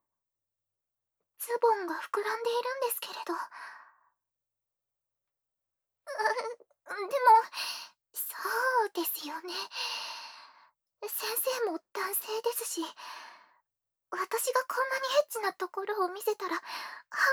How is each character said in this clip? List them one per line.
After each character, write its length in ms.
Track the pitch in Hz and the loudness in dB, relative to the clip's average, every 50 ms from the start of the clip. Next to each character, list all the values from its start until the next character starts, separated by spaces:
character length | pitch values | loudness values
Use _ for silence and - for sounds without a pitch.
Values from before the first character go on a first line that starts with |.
| _ _ _ _ _ _ _ _ _ _ _ _ _ _ _ _ _ _ _ _ _ _ _ _ _ _ _ - | _ _ _ _ _ _ _ _ _ _ _ _ _ _ _ _ _ _ _ _ _ _ _ _ _ _ _ -14
ズ 180 | - 466 480 480 | -6 -4 2 4
ボ 140 | 480 466 440 | 6 6 6
ン 120 | 403 370 330 | 6 2 -2
が 80 | 320 | -4
膨 260 | - - - - 415 | -4 -6 -2 -2 0
ら 140 | 403 427 440 | 0 0 0
ん 80 | 453 466 | 0 0
で 160 | 466 466 480 | 2 2 2
い 20 | |
る 140 | 480 494 523 | 2 0 0
ん 60 | 539 | 0
で 100 | 523 466 | 0 0
す 80 | 466 - | 0 -2
け 80 | - 415 | -6 -8
れ 60 | - - - | -8 -6 -4
ど。 100 | - 339 | -4 -4
う、 40 | - | -4
で 2500 | - - - - - - - - - - - _ _ _ _ _ _ _ _ _ _ _ _ _ _ _ _ _ _ _ _ _ _ _ _ _ _ _ _ _ _ _ _ _ _ _ _ _ _ _ _ _ _ 587 554 - 427 440 440 480 - 466 480 - - - _ _ _ - 359 | -4 -6 -10 -14 -14 -14 -14 -16 -20 -20 -20 _ _ _ _ _ _ _ _ _ _ _ _ _ _ _ _ _ _ _ _ _ _ _ _ _ _ _ _ _ _ _ _ _ _ _ _ _ _ _ _ _ _ -8 -2 0 0 2 0 0 -2 -4 -6 -10 -14 -20 _ _ _ -10 -6
も、 140 | 415 392 392 539 539 494 480 440 453 453 - - - - - - - - - - _ _ _ - | -6 -4 -2 0 6 8 10 10 10 8 4 -2 -6 -6 -6 -6 -8 -12 -14 -18 _ _ _ -8
そ 220 | - - - - - - 403 440 466 508 523 508 480 427 | -8 -6 -6 -6 -6 -4 -2 0 2 2 4 6 4 4
う 40 | 403 | 4
で 160 | - 359 330 | 2 -2 -2
す 200 | - - - 302 | -2 -4 -6 -6
よ 160 | 294 311 330 | -8 -8 -8
ね。 120 | 359 359 - - - - - - - - - - - - - - - - - - - - - - - - _ _ _ _ _ _ 403 427 | -8 -8 -8 -8 -8 -6 -6 -6 -4 -4 -4 -6 -6 -8 -10 -10 -12 -14 -16 -18 -20 -20 -20 -20 -20 -20 _ _ _ _ _ _ -8 -6
先 300 | - - 427 427 453 480 - 523 508 494 466 | -4 -4 -2 -2 -2 0 0 0 0 0 0
生 60 | 392 | 0
も 80 | 320 330 - _ - | 0 -2 -6 _ -6
男 200 | 403 381 381 403 | -4 -4 -2 -2
性 260 | 403 - 440 440 440 | -4 -4 -4 -4 -2
で 100 | - 480 | -2 -2
す 140 | 466 - 453 | -2 -2 -4
し、 200 | - - 339 320 - - - - - - - - - - - - _ _ _ _ _ _ _ _ _ _ _ _ _ 359 | -4 -4 -4 -6 -6 -8 -12 -14 -14 -14 -14 -16 -18 -20 -20 -20 _ _ _ _ _ _ _ _ _ _ _ _ _ -4
私 380 | 359 370 - - 466 - 523 508 | -4 -2 0 0 0 2 2 2
が 120 | 508 508 | 2 0
こ 180 | - - 494 523 | 0 0 0 2
ん 60 | 539 | 2
な 100 | 523 539 | 0 0
に 60 | 554 | 0
エ 20 | 539 539 587 587 | 4 4 4 4
ッ 40 | - | 4
チ 100 | - 453 | 0 -2
な 140 | 415 381 - | -2 -2 -2
と 160 | - 370 - | -2 -4 -6
こ 160 | - 381 392 | -4 -4 -4
ろ 180 | 415 427 415 370 | -2 0 0 0
を 60 | 349 | 0
見 120 | 370 415 | 0 -2
せ 140 | - 440 415 | -2 -2 -2
た 140 | - 392 359 | 0 -2 -2
ら、 120 | 330 - - - - - - - - - - _ | -2 -4 -4 -6 -8 -10 -10 -10 -12 -14 -14 _
反 140 | - - - 539 | 0 2 4 4